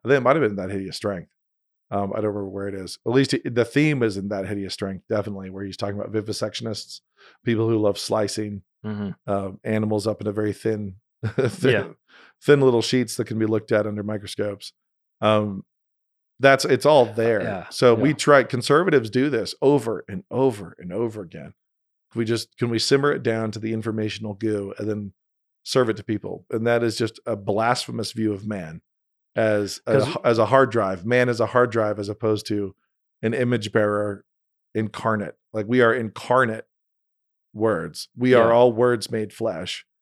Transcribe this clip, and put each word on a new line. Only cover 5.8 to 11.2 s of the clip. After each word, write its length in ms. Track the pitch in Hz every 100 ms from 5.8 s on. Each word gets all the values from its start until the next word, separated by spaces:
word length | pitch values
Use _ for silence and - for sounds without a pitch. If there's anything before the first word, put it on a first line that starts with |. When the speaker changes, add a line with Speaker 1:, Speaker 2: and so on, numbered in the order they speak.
| 101 101
Speaker 1:
about 120 | -
vivisectionists, 880 | 107 104 101 107 - 117 104 - - _ _ - _
people 240 | - 110 113
who 80 | 110
love 200 | 104 101
slicing, 680 | - 110 101 - 107 101 - _ 110
Speaker 2:
Mm-hmm. 240 | 104 101 - -
Speaker 1:
uh, 260 | 101 98 95 -
animals 400 | 110 107 107 107
up 140 | 104
into 100 | 104
very 220 | 104 107
thin, 420 | 98 113 107 104 95 _
<laughs> 140 | _